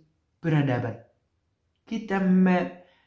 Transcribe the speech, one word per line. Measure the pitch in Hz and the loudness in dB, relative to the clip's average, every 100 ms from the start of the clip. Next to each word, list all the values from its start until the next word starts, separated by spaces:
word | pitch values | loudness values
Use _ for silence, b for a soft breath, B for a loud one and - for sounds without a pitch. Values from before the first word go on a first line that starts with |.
| _ _ _ _ | _ _ _ _
peradaban. | 170 156 135 120 117 104 - _ _ _ _ _ _ _ | -2 0 0 -2 -4 -10 -18 _ _ _ _ _ _ _
Kita | - 226 - 196 | -10 -10 -6 -2
me-, | 190 185 185 180 - - b b | 2 4 4 2 -2 -8 b b